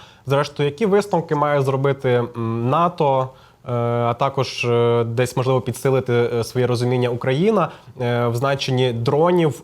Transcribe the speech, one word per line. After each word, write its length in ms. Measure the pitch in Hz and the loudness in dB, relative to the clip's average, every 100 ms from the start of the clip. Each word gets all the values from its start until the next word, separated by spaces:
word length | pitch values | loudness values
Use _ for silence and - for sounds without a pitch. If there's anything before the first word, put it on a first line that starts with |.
| - - - | -10 -18 -2
Зрештою, 440 | 139 139 - 147 | -2 0 -2 -4
які 160 | 143 220 | -2 0
висновки 500 | 196 202 180 160 151 | 2 2 -2 -2 0
має 260 | 147 147 | 2 2
зробити, 480 | 135 135 139 139 131 | 2 0 0 0 0
м, 600 | 123 120 120 113 113 117 | 0 0 -4 -4 -2 0
нато, 600 | 147 175 175 151 135 127 - - _ 131 | 2 0 0 0 0 -2 -8 -20 _ -6
е, 40 | |
а 400 | 120 120 120 117 | -4 -2 0 0
також, 520 | 120 139 139 127 - 120 | 0 -2 -2 -4 -4 0
е, 380 | 120 120 120 | 2 4 2
десь, 340 | 117 117 123 - | 0 0 -2 0
можливо, 240 | 123 131 | 0 0
підсилити, 520 | 123 113 139 131 131 | 0 -2 0 0 2
е, 300 | 120 120 120 | 0 2 0
своє 240 | 110 127 123 | -2 0 0
розуміння 420 | 117 123 127 123 | 0 0 0 0
Україна, 600 | 120 131 135 196 214 160 - - - | -2 -2 0 2 2 0 -6 -18 -6
е, 260 | 120 120 120 | -2 0 0
в 80 | 117 | 0
значенні 580 | 139 139 - 127 127 | 0 -2 0 0 0
дронів 680 | 117 117 143 170 180 160 - | 0 0 2 4 4 2 0